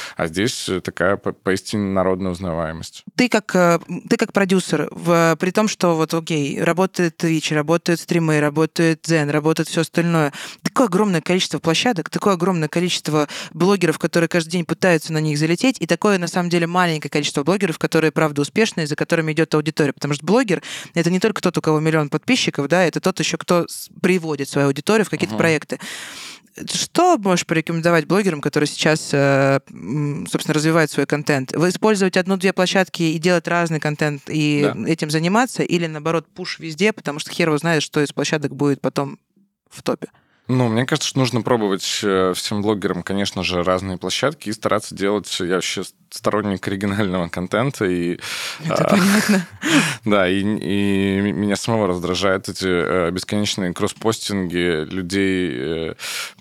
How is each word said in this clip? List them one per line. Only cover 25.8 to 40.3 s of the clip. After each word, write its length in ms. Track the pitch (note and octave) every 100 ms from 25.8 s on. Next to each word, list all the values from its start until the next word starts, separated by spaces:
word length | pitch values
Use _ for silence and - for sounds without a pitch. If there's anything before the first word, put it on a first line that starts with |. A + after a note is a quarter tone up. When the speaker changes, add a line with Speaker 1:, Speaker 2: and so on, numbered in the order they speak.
| - - - - - - _ - -
Speaker 2:
Что 440 | - - - F4+ D#4
можешь 280 | G3 F3 -
порекомендовать 600 | D#3+ D#3 E3 E3 E3 D3
блогерам, 360 | F#3+ G3 D3+
которые 260 | C#3+ D#3 D3
сейчас, 420 | - D#3+ D#3 -
э, 460 | C#3+ C#3 C#3 C#3 C#3 -
м, 560 | - F#2 D3 D3 D3+ -
собственно, 260 | C3+ - D3+
развивают 360 | D#3 E3 D3+
свой 140 | - C#3
контент? 480 | D3 D#3 C#3 C3 -
Вы 140 | F3+
использовать 480 | F#3 G#3+ G3+ F#3+ F#3+
одну-две 340 | F3+ F#3+ F#3+
площадки 500 | F#3 F3+ G3 F#3 -
и 140 | E3 D#3+
делать 300 | F3+ F3 E3+
разный 320 | E3+ E3+ D#3
контент, 440 | D3+ D3 D3+ C#3+ -
и 440 | D#3 D3+ D3 C#3+
Speaker 1:
Да. 160 | - -
Speaker 2:
этим 180 | D#3+ D#3
заниматься, 540 | D#3 E3+ G#3+ C4 -
или, 240 | D3 F3 E3
наоборот, 380 | D#3 D#3 E3 D#3+ -
пуш 240 | F3 -
везде, 320 | D#3+ D3+ G#3
потому 280 | G#3+ - D3+
что 120 | -
хер 160 | - E3
его 80 | D3
знает, 240 | E3 D#3+
что 180 | - D3+
из 100 | C#3+
площадок 440 | - C#3 D#3 C#3+ C#3
будет 260 | C#3+ C3+
потом 380 | C#3 C#3 C#3 C#3+ _ _ _ _ _
в 120 | -
топе? 240 | - - - _ _